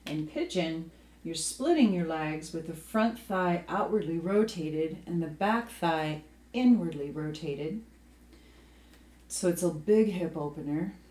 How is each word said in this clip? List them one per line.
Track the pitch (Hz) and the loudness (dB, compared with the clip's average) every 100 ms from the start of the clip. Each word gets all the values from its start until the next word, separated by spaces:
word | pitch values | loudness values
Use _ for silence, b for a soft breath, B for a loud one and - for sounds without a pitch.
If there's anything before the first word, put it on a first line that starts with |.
| - | -6
In | 151 156 | -4 -4
pigeon, | - 349 185 160 165 165 B B B | -4 -2 0 -2 -4 -8 B B B
you're | 165 | -8
splitting | 160 - - 285 320 220 | -6 -6 -2 2 6 6
your | 180 160 | 6 0
legs | 160 156 156 - | -2 -2 -4 -6
with | 165 165 | -8 -8
the | |
front | 151 - 220 226 - | -10 -4 0 0 -2
thigh | - 185 180 175 - | -4 0 2 0 -2
outwardly | 190 220 214 165 165 | -4 0 0 0 -2
rotated | 175 208 214 175 156 156 160 - - | 0 2 2 -2 -4 -2 -2 -4 -4
and | 170 | -2
the | 156 | -2
back | 151 202 233 233 | -2 0 0 -2
thigh | - 165 160 156 151 - - - | -4 0 0 -2 -4 -10 -20 -6
inwardly | 240 254 220 170 147 143 | 4 6 6 4 -4 -6
rotated. | 151 156 - 156 139 156 220 - - - - - B B B B B B B B B - | -4 -6 -6 -6 -4 -4 -6 -10 -20 -20 -20 -20 B B B B B B B B B -12
So | - 175 | 0 0
it's | 175 | 2
a | 175 | 0
big | 151 208 214 208 | 0 4 6 6
hip | 180 160 | 2 -2
opener. | 156 147 151 139 151 190 - - | -2 -6 -6 -4 -2 -2 -8 -20